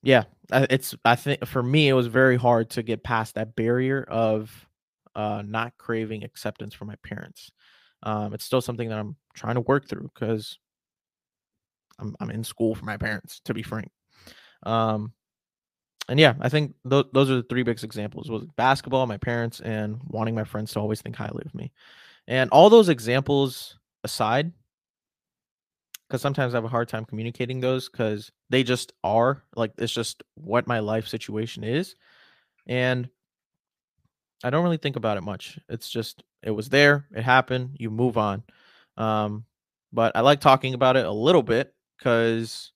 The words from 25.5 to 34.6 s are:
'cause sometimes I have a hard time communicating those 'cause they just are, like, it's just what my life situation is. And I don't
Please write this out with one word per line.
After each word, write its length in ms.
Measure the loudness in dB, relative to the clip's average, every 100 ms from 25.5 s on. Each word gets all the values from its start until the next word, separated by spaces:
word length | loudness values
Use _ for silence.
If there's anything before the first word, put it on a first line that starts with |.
| _ _ _ _ -20 _
'cause 120 | -4
sometimes 320 | -2 -2 -2
I 40 | -2
have 80 | -2
a 40 |
hard 200 | -4 -2
time 160 | -6 -8
communicating 540 | -8 -8 -6 -6 -2
those 260 | -2 -2 -6
'cause 420 | -4 -2 -2 -10 _ _
they 140 | 0
just 300 | 2 -2 -4 _
are, 400 | 0 2 2 0 _ -4
like, 180 | -4 -4
it's 160 | -6
just 300 | -4 -6 -10 -20 -20
what 320 | -2 -2 0
my 120 | -4
life 280 | -2 -4 -4
situation 560 | -10 -8 -8 -8 -8
is. 320 | -4 -4 -4 -14 _ _ _ _ _ _ -6
And 420 | -2 0 -2 -6 _ _ _ _ _ _ _ _ _ _ _ _ _
I 60 | -2
don't 140 | 0